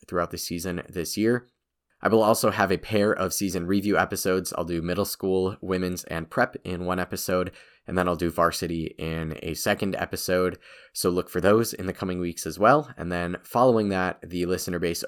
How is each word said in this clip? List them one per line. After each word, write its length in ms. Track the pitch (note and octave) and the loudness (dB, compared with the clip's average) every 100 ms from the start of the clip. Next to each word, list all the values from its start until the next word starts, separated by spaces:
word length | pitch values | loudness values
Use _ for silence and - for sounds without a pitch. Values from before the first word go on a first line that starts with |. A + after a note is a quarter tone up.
| - | -6
throughout 220 | F2+ E2+ | -4 -2
the 80 | - | -4
season 440 | - F2 F#2 F2 - | -8 -6 -6 -6 -8
this 300 | F2+ D#2+ G2+ | -8 -6 0
year. 280 | A2 A#2+ - _ _ _ _ - | 2 2 -2 _ _ _ _ -2
I 60 | - | 4
will 140 | A2 | 6
also 280 | G#2+ A#2 G#2+ | 6 4 2
have 220 | G2 F#2+ | 2 2
a 60 | F2+ | 2
pair 340 | - G#2+ G#2 | 0 2 2
of 220 | - F#2 | 2 0
season 320 | - G2 F2 F2 | -2 -2 -2 0
review 320 | G2+ G2+ F#2 | 2 4 2
episodes. 560 | F#2 G2 F#2+ F#2 F2 - | 2 0 0 0 0 -6
I'll 80 | |
do 160 | E2+ E2+ | -4 -2
middle 240 | E2+ F2+ | -2 -2
school, 540 | G2 - G2 F#2+ F#2+ F#2+ | -2 -2 0 2 0 -2
women's, 420 | F#2 F#2 F#2 F2+ | -4 -2 -2 -4
and 260 | - E2 D#2+ | -6 -6 -4
prep 260 | - A#2+ - | 0 0 -2
in 220 | F#2 F2 F2+ | -8 -4 -2
one 120 | F2+ | -2
episode, 540 | F2+ F#2+ - F#2 F2+ - - _ - | -2 -4 -2 0 0 -6 -20 _ -6
and 100 | F2+ | 0
then 120 | F2+ | 0
I'll 80 | E2 | 2
do 140 | E2+ | 0
varsity 640 | E2+ E2+ - E2+ E2 D#2+ - | 2 2 2 -4 -4 -6 -6
in 420 | D#2+ D#2+ D#2+ - | -6 -4 -6 -6
a 100 | E2 | -8
second 420 | D#2 G#2 G2+ G2 - | -4 -2 0 -2 -4
episode. 640 | F2 F#2 - F2+ F#2 F2 - - - | -6 -6 0 2 0 -2 -14 -20 -16
So 160 | - F#2 | -2 0
look 180 | F2+ - | 0 -2
for 140 | F2+ | 2
those 320 | F#2 A2 A#2 | 4 4 2
in 100 | - | -4
the 80 | F#2 | -6
coming 260 | - F#2+ F2+ | -4 -4 -4
weeks 280 | F2 E2+ E2 | -4 -6 -6
as 120 | D#2+ | 2
well. 320 | G#2+ D3 C3 - | 6 4 2 -8
And 160 | E2+ | -4
then 240 | F2 F2 F2+ | -4 -4 -6
following 480 | - A#2+ B2+ A2+ G2+ | -4 2 4 4 2
that, 280 | F#2+ F#2 - | 0 -2 -4
the 240 | E2+ F2 F2 | -8 -4 -2
listener 320 | F2+ - F2 | -2 -2 -2
base 260 | E2+ E2+ | -2 -2